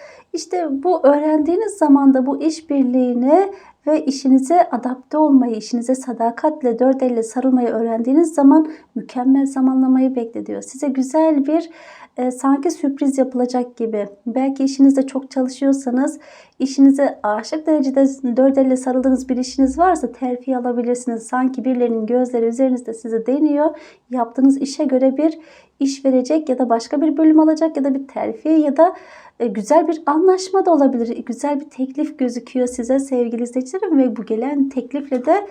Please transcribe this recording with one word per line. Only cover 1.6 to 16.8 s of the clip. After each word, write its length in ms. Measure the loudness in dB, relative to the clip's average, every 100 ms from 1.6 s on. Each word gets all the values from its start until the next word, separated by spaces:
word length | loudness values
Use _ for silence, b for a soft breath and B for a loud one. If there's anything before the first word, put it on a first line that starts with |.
| -2 0
zaman 360 | 4 6 6
da 120 | 4 2
bu 160 | -2
işbirliğini 1120 | -2 -4 -2 0 0 0 0 0 2 2 2 B B _ -2
ve 180 | -2
işinize 640 | -2 -2 2 2 4 2 2
adapte 480 | -2 -6 -10 -4 0
olmayı, 380 | 4 4 2 -4
işinize 380 | -6 -4 -2
sadakatle, 840 | -4 -6 -4 -4 -2 -4 -2 -2 2
dört 240 | 2 2
elle 200 | 0 -2
sarılmayı 460 | -4 -2 0 0 0
öğrendiğiniz 640 | -2 -2 -2 0 2 2
zaman 340 | 4 6 6 4 B _
mükemmel 520 | -12 -8 -2 2 2 2
zamanlamayı 680 | 0 0 2 2 2 2 -2
bekle 300 | -6 -8 -8
diyor. 160 | -10
Size 260 | -10 -6 -4
güzel 580 | -2 0 2 2 2 0
bir, 240 | -2 -2 B B B B -6
e, 140 | -4
sanki 400 | -2 0 0 0
sürpriz 480 | -2 -4 -2 -2 0
yapılacak 580 | -2 -2 -2 -4 -6 -6
gibi. 320 | -4 -4 -6 -10 -6
Belki 380 | -4 -2 -2
işinizde 420 | -2 4 4 4 0
çok 240 | -6 -6
çalışıyorsanız, 880 | -4 -4 -2 0 0 -2 -2 -2 -6 B B B -6
işinize 600 | -2 4